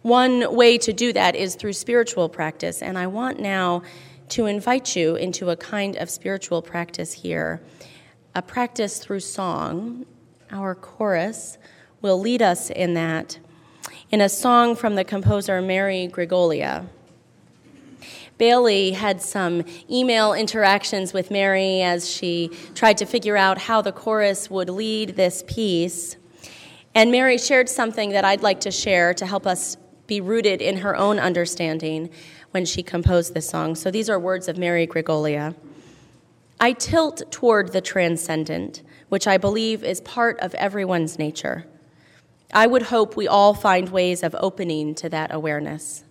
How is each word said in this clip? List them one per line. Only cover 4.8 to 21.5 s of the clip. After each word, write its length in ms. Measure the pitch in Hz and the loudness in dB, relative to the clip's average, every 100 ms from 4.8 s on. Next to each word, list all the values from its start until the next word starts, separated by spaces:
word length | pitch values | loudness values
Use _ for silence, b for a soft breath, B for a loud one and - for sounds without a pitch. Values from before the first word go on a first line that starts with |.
| 254 | 0
you 220 | 185 160 170 | 0 0 0
into 340 | 185 175 175 | -4 -4 -4
a 60 | 170 | -4
kind 400 | - 208 196 - | -4 -4 -4 -6
of 120 | 180 | -8
spiritual 520 | - 190 196 - 170 | -8 -8 -8 -4 -4
practice 500 | 170 175 170 170 170 | -4 -8 -8 -10 -10
here, 480 | - 175 165 - 82 B B B B B B _ | -10 -6 -4 -4 -6 B B B B B B _
a 80 | 185 | -10
practice 560 | - 247 247 240 202 - | -6 -4 -4 -4 -6 -6
through 220 | - 196 | -8 -8
song. 840 | 185 - 185 151 - 170 226 240 254 _ _ _ _ | -8 -6 -4 -4 -4 -6 -8 -12 -16 _ _ _ _
Our 240 | 196 196 | -8 -8
chorus 840 | 185 - - 214 175 190 220 - - b b b b | -8 -14 -4 0 0 -2 -8 -16 -18 b b b b
will 180 | 208 185 | 0 2
lead 220 | 220 240 | 2 2
us 300 | 214 175 - | 2 2 -4
in 240 | - 175 | -2 0
that, 440 | 170 165 160 - - - B B B B B B | 0 -2 -4 -6 -16 -20 B B B B B B
in 100 | 214 | 2
a 80 | 196 | 4
song 480 | - 254 240 240 233 | 2 4 6 4 2
from 180 | 220 | -2
the 100 | 202 | -2
composer 560 | 190 202 196 208 196 185 | -2 0 0 0 0 -2
Mary 480 | 185 190 196 185 180 | 0 0 0 -2 -4
Grigolia. 760 | - 175 180 170 147 67 71 185 - _ _ _ _ _ _ _ - - - B B B _ | -6 -2 2 2 2 -4 -6 -10 -20 _ _ _ _ _ _ _ -20 -20 -20 B B B _
Bailey 540 | 226 247 240 196 190 | 6 6 6 4 0
had 280 | 190 214 185 | 0 -2 -2
some 440 | - 202 180 170 170 B - | -4 -4 -2 -2 -4 B -4
email 420 | 247 254 226 214 | 0 2 4 4
interactions 800 | 196 220 226 196 196 - 202 190 | 2 -2 2 4 4 0 -4 -4
with 180 | 196 185 | -4 -2
Mary 520 | 202 196 | 0 2